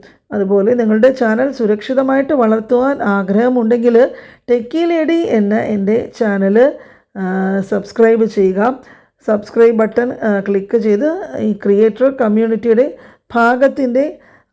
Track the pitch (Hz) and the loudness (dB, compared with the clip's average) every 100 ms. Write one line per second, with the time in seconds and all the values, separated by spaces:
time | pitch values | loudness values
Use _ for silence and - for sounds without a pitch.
0 | - _ - 208 196 202 202 247 220 220 | -14 _ -10 -6 0 2 2 2 2 2
1 | 254 262 233 220 277 269 214 208 - 262 | 2 2 0 0 -2 -2 -2 -2 -2 -2
2 | 262 269 277 294 220 220 220 247 269 285 | 0 0 0 0 2 0 0 0 0 -2
3 | 208 196 190 196 247 254 220 240 240 226 | -2 -2 0 0 2 0 0 0 2 4
4 | 277 - - - - 240 233 320 339 339 | 2 -2 -20 -12 -2 -2 -2 -2 0 0
5 | 311 339 339 226 202 214 - 208 196 220 | 0 0 0 0 0 0 -2 -2 0 -2
6 | - - 226 196 196 214 269 302 - _ | -4 -4 -2 0 2 2 2 0 -12 _
7 | _ 202 185 190 190 196 190 202 196 - | _ -10 -6 -4 -2 -4 -4 -6 -4 0
8 | 226 226 220 214 190 185 226 262 - - | 2 2 0 0 0 0 -2 -2 -10 -20
9 | _ _ - 208 - 233 233 220 214 226 | _ _ -4 -4 -2 2 4 4 0 -2
10 | 247 - 220 202 196 196 196 233 214 208 | -4 -4 -2 -2 -2 -2 -2 -2 0 0
11 | 302 359 - - 214 202 202 202 220 214 | 0 -4 -8 -6 -4 -2 0 2 2 2
12 | 262 269 220 214 226 220 233 220 294 - | 0 0 0 0 0 -2 0 2 0 -4
13 | - _ _ 233 233 247 269 277 254 247 | -20 _ _ 0 0 2 0 0 -2 0
14 | 302 - _ _ _ | -2 -4 _ _ _